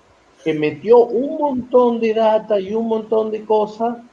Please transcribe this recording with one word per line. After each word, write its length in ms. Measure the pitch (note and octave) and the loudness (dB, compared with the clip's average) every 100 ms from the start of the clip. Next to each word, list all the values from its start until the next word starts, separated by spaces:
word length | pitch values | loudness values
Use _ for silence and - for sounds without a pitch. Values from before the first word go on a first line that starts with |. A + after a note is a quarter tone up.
| _ _ _ _ | _ _ _ _
que 100 | D#3+ | -4
metió 460 | D#3 D3+ C#3+ F#3+ A#3+ | -2 -2 -4 4 4
un 380 | A#3 A3+ C#4+ D#4 | 4 0 -4 -4
montón 600 | D4 B3+ B3 B3 B3 A#3 | -4 -4 0 2 2 2
de 140 | A3 | 0
data 460 | A3 A3 G#3+ G#3+ G#3 | 2 2 2 0 -2
y 140 | F#3+ | -2
un 140 | A3 A3+ | -4 -2
montón 440 | A3 G#3+ A3 A3 | -4 0 -2 0
de 120 | G#3+ G#3+ | -6 0
cosas 520 | G#3+ G#3+ A3 A#3 A#3 - | 0 0 -2 -4 -4 -12